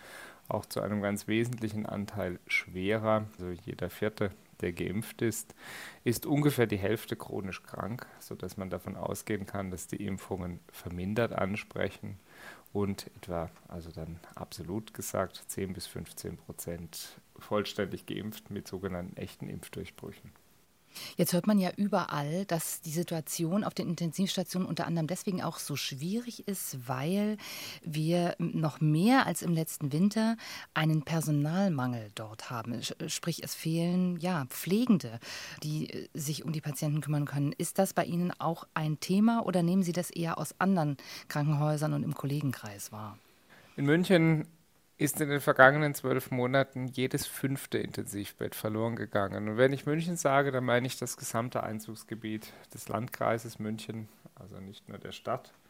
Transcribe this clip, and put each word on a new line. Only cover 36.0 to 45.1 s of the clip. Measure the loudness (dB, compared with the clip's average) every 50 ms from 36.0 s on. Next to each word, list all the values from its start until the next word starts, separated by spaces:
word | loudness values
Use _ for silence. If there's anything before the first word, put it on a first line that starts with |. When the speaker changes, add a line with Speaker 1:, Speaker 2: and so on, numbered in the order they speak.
| -10 -8
Speaker 2:
sich | -8 -6 -4 -4 -4 -4 -4
um | -4
die | -4 -2
Patienten | -4 -4 -4 -2 0 0 0 0
kümmern | 0 0 0 0 0
können. | 0 0 0 0 0
Ist | 0 -2 -4 -2 2 2
das | 2 4 4
bei | 0 0
Ihnen | 2 2 0 0 0 -2 -2
auch | -2 -2 -2 -4 -6 -6 -4
ein | -2 0 0 0 0
Thema | 2 4 6 6 6 6 6 4 2
oder | 2 4 4
nehmen | 4 6 4 4
Sie | 4 2
das | 0 -2 -2 -2
eher | -2 -2 -2 -2 -2
aus | -2 -4 -4 0 2
anderen | 4 4 4 4 4 2 0 -4 -8 -14 -14 -14 -8 -4
Krankenhäusern | 0 2 2 4 4 4 4 4 2 2 2 2 0
und | 0
im | 0 -2
Kollegenkreis | -2 -2 -2 -2 0 0 0 0 -2 -4 -8 -10 -10 -10 -12 -12
wahr? | -10 -10 -10 -12 -12 -16 -20 _ _ _ _ -20 -20 -20 -20 -10 -4
Speaker 1:
In | 0 4
München | 6 6 6 6 8 8 8 8 8 6 4 2 -4 -10 _ _ _ _ _ _ _ _ -2
ist | 0 0